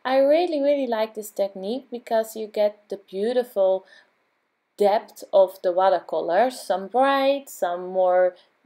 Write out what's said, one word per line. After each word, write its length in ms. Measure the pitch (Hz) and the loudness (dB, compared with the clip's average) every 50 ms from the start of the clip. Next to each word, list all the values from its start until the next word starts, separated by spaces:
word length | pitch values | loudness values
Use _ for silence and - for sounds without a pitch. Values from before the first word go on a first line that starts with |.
| - | -4
I 120 | 254 262 269 | 0 2 4
really, 420 | 277 277 302 330 359 339 320 285 | 4 4 4 4 2 0 -2 0
really 280 | 277 285 294 277 269 233 | 0 0 0 0 0 -4
like 260 | 226 214 220 226 220 | -2 -2 -4 -4 -6
this 160 | 220 208 - | -12 -14 -10
technique 560 | - - 196 196 - 190 190 202 240 269 269 - | -4 -4 -4 -4 -4 -8 -8 -6 -8 -8 -8 -12
because 420 | 349 - - - 233 220 226 220 - | -14 -12 -6 -2 -2 -2 -2 -4 -8
you 140 | 220 220 208 | -12 -10 -6
get 320 | - 214 208 208 208 _ _ - | -2 0 0 0 -2 _ _ -12
the 100 | 196 196 _ - | -12 -12 _ -10
beautiful 800 | 185 190 202 226 247 247 240 240 - 196 190 190 190 185 - _ - - _ _ _ _ _ _ _ _ _ _ _ _ _ _ _ | -6 -4 -2 0 0 -2 -2 -2 0 0 2 2 2 0 -4 _ -20 -20 _ _ _ _ _ _ _ _ _ _ _ _ _ _ _
depth 460 | - 208 196 202 - - - - - - - | 0 2 2 2 0 -4 -8 -20 -20 -8 0
of 300 | - 196 190 185 - - | 4 4 4 4 0 -4
the 80 | - 185 | -4 -2
watercolors, 880 | 170 180 190 196 185 170 - - 175 160 165 170 165 196 240 262 254 - | 0 2 2 2 2 0 -2 -4 -6 -6 -2 0 2 2 2 0 -2 -8
some 280 | - - 180 185 196 190 | -4 -4 -4 -4 -4 -4
bright, 600 | - 247 269 277 277 269 269 269 277 277 277 - | 0 0 2 2 2 2 2 0 0 -2 -6 -12
some 380 | - - 190 175 175 180 185 | -8 -6 -6 -4 -4 -6 -8
more, 480 | 180 185 185 185 180 180 185 185 180 180 - _ _ _ _ _ | -6 -2 0 2 2 4 4 2 2 -2 -6 _ _ _ _ _